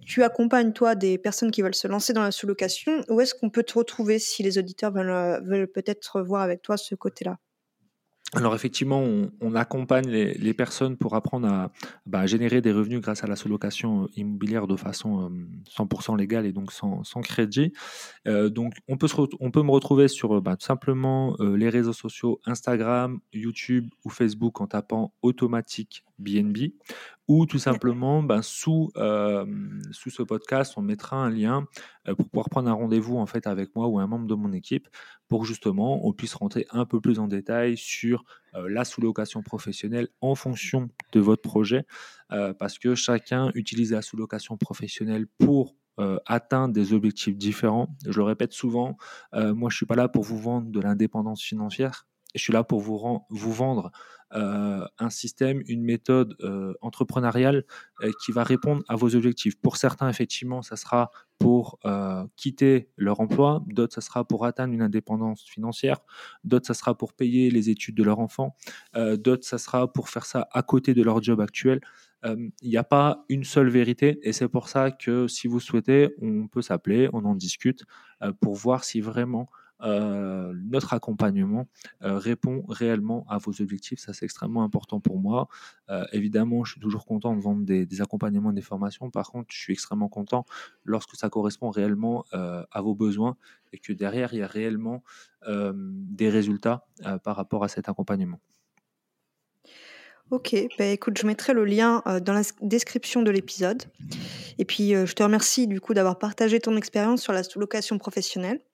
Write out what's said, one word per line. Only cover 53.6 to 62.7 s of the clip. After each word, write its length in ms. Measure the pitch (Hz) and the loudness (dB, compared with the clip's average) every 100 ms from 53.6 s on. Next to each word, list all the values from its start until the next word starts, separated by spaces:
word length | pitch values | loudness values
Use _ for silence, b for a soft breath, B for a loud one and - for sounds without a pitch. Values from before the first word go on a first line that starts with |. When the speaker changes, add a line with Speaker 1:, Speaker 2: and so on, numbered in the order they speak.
| 131 120 92 B B B B | 0 0 -4 B B B B
Speaker 2:
heu, 520 | 110 101 104 104 98 - - | -6 -4 -2 -2 -4 -8 -6
un 120 | 117 | -6
système, 520 | - 120 - 131 139 - | -6 -10 -2 0 0 -4
une 160 | 117 | -4
méthode, 520 | 117 117 - 131 120 - | 0 -2 2 4 2 -2
heu, 340 | 110 98 95 - | -6 -4 -6 -8
entrepreneuriale, 840 | 113 - 123 131 123 117 131 139 - B B - | -10 -4 -2 0 0 4 4 2 -2 B B -6
heu, 80 | 107 - | -4 -4
qui 80 | - | -2
va 100 | 120 | -2
répondre 400 | 117 127 147 143 - | 2 2 2 0 -2
à 80 | 113 | 2
vos 180 | 120 | 4
objectifs. 460 | 120 120 120 107 - | 4 2 0 -4 0
Pour 160 | - - | 0 2
certains, 320 | 131 - 131 | 0 0 -2
effectivement, 540 | 110 117 - 123 127 | 0 -4 -4 -6 -8
ça 140 | 123 110 | -8 -14
sera 340 | - 123 120 B B _ | 0 0 0 B B _
pour, 400 | 120 123 113 - | 6 6 2 -6
heu, 420 | 104 101 95 92 92 - | -4 -2 -2 -4 -8 -8
quitter 520 | 139 135 135 | -8 2 4